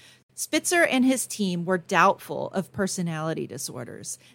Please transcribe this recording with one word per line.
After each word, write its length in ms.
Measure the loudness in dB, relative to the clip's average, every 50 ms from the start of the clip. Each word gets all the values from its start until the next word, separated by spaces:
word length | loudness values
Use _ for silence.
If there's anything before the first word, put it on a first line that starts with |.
| -20 -20 -20 _ _ _ _
Spitzer 500 | -10 -6 -2 -2 -2 0 2 4 4 4
and 220 | 4 4 4 4
his 220 | 4 4 2 -2 -6
team 380 | -4 -2 -2 0 0 -2 0
were 120 | 0 0 0
doubtful 720 | 0 2 4 6 6 6 4 2 -2 -8 -8 -6 -6 -4 -4
of 180 | -4 -4 -4 -4
personality 720 | -4 -4 -2 -2 -4 -4 -4 -4 -4 -4 -4 -4 -4 -6
disorders. 720 | -8 -8 -10 -10 -10 -10 -10 -12 -12 -14 -14 -12 -12 -12 -14 -14 -20 _